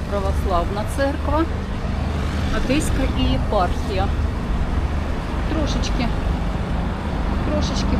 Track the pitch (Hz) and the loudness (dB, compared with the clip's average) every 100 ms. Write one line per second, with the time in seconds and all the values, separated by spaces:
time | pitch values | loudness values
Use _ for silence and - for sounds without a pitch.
0 | - 202 190 190 185 175 175 202 208 - | -2 -2 0 0 2 2 0 -2 -2 0
1 | 277 285 294 302 330 - - - - - | 0 0 0 2 2 -2 -4 -2 -2 -2
2 | - - - - - - - 285 - - | 0 0 -2 0 0 0 2 2 2 2
3 | 262 - 262 254 - 214 180 - - 190 | 2 2 2 2 2 2 2 0 -2 0
4 | 196 - - - - - - - - - | 0 0 0 0 -2 0 0 0 0 -2
5 | - - - - - - - 240 - - | -2 -2 -2 -2 -2 0 0 0 0 0
6 | 233 - - - - - - - - - | 0 0 0 0 0 -2 -2 -2 -2 -2
7 | - - - - - 302 - - - - | -2 -2 0 0 0 2 0 0 2 2